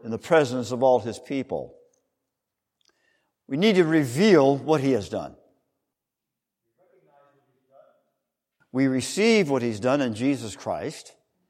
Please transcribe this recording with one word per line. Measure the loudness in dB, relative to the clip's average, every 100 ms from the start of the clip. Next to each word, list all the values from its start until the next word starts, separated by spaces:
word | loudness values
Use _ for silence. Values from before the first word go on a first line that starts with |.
in | -10
the | -10
presence | 0 2 2 -4 -6
of | 0
all | 2 2
his | 0 -10
people." | -8 -8 -6 -8 -10 -18 _ _ _ _ _ _ _ _ _ _ _ _ _ _ _ _ -8
We | 0
need | 2 4
to |
reveal | 4 2 0 2 6 6 6 2
what | 0 0
he | 2
has | 0 -2
done. | -8 -10 -16 _ _ _ _ _ _ _ _ _ _ _ _ _ _ _ _ _ _ _ _ _ _ _ -20 _ _ _ _ _ _ _ _ _
We | -2 0
receive | -2 -4 0 2 2 2
what | -2
he's | -2 -2
done | -2 0
in | -2
Jesus | -4 -4 -4 -8
Christ. | -10 -8 -8 -8 -12 -20 _ _ _